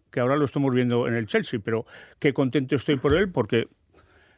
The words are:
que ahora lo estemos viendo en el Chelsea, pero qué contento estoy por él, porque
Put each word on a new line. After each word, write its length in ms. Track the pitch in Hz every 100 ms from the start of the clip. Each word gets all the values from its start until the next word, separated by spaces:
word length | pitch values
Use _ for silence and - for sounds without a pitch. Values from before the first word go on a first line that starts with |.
| _
que 80 | 135
ahora 160 | 123 147
lo 100 | 139
estemos 260 | 147 139 123
viendo 320 | 123 120 131
en 80 | 117
el 100 | 110
Chelsea, 340 | 226 - 117
pero 220 | 113 110 - - - -
qué 140 | 143
contento 420 | 127 131 151 131 143
estoy 220 | - 139
por 180 | 143 156
él, 160 | 202
porque 360 | 143 104 117 - _ _ _ _ _ _